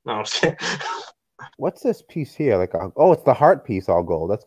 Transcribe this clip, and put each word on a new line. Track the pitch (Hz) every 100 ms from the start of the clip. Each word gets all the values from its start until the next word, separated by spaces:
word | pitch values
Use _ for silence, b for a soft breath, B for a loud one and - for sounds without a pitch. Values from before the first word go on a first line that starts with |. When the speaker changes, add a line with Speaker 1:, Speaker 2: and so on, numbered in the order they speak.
Speaker 1:
No, | 123
I'm | 110
just | 107 -
kidding. | 165 165 B 175 B B B
<laughs> | _ _ _ - -
Speaker 2:
What's | 147 -
this | 254 - _
piece | 165 135
here? | - 147 95
Like, | 90
a, | 85 95 -
oh, | 170
it's | 165
the | 143
heart | 123 151 -
piece, | - 95 -
all | 87
gold. | 82 80 85
That's | 107